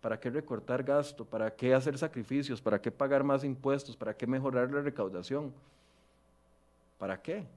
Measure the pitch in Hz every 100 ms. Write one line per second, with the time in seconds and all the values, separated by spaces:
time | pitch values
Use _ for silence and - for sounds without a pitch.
0 | 117 110 - 135 151 113 101 127 135 143
1 | 147 - 113 110 110 - 123 131 135 139
2 | 160 - 104 139 139 117 - 104 117 -
3 | 135 139 139 139 139 131 139 139 139 117
4 | 110 107 117 131 135 123 127 143 143 -
5 | 98 92 90 135 147 - - _ _ _
6 | _ _ _ _ _ _ _ _ _ _
7 | 98 95 - 196 156